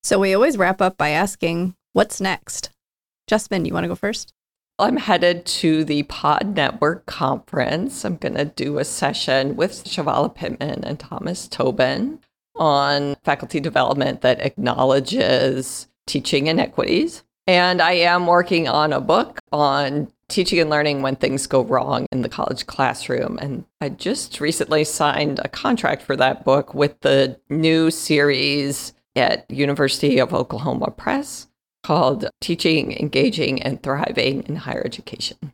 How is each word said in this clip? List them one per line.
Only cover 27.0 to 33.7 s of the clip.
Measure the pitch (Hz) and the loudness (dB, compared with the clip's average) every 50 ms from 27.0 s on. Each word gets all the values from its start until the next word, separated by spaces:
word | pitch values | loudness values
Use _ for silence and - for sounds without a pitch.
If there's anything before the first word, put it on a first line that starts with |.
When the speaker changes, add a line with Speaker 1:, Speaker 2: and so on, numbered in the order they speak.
| - 143 139 135 135 131 120 - _ _ | 2 4 4 4 4 2 -2 -10 _ _
Speaker 2:
new | 143 160 160 160 160 160 160 160 | -2 2 4 4 4 4 4 2
series | 160 - - - 156 143 143 147 139 131 139 143 139 143 139 139 139 - - - _ _ _ _ _ | 0 -2 -2 0 2 4 4 4 4 2 0 0 0 0 -2 -2 -4 -6 -8 -12 _ _ _ _ _
at | - 123 - - - - _ | 2 2 2 2 -2 -4 _
University | 135 135 143 139 139 139 143 135 - - - 143 131 131 | -2 0 0 0 2 2 2 0 2 2 2 2 4 4
of | 131 - - | 2 2 0
Oklahoma | - 127 - - 113 139 143 127 127 - - | -2 -2 -2 -4 -6 -4 -2 -2 -2 -4 -4
Press, | - - - - - 277 294 - - - - _ _ _ _ _ _ _ - | -6 -4 -4 -2 -2 -2 -4 -6 -12 -16 -16 _ _ _ _ _ _ _ -4
called | - 160 151 131 131 135 - - - _ _ | 0 2 4 4 2 2 0 -4 -8 _ _
Teaching, | - - 170 170 - 175 160 156 - - - | -4 -4 -4 0 2 2 2 2 0 -2 -4
Engaging, | - - 147 - - 135 247 - 160 147 - 131 - | -4 -4 -2 2 2 2 2 2 0 -2 -2 -2 -2
and | - - | -4 -4